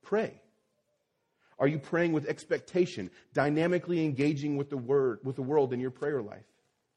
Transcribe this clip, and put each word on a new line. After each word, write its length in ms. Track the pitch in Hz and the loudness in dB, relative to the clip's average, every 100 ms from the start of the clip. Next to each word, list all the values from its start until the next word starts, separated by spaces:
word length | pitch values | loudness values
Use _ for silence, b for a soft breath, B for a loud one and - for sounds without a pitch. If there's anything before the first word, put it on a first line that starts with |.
Pray. 320 | - 208 190 - _ _ _ _ _ _ _ _ _ b b b | 0 -2 -2 -6 _ _ _ _ _ _ _ _ _ b b b
Are 80 | 139 | 0
you 100 | 156 | 0
praying 360 | - 165 170 | -4 0 2
with 120 | 156 143 | 0 -2
expectation, 880 | - - 151 - 185 180 - 92 B B | -6 -2 -4 -2 0 0 -2 -10 B B
dynamically 680 | 139 139 151 170 175 170 175 | 0 2 2 2 0 0 0
engaging 540 | 160 131 147 143 147 143 | 0 2 0 2 -2 -2
with 140 | 143 | -4
the 60 | 139 | -6
word, 420 | 120 139 135 107 | 2 2 2 0
with 120 | 131 131 | -6 -6
the 80 | |
world 300 | 131 151 135 | 0 2 2
in 60 | 123 | 0
your 120 | 127 | -4
prayer 280 | 127 143 143 | -4 -4 -4
life? 220 | 104 95 110 _ _ _ _ | -6 -12 -20 _ _ _ _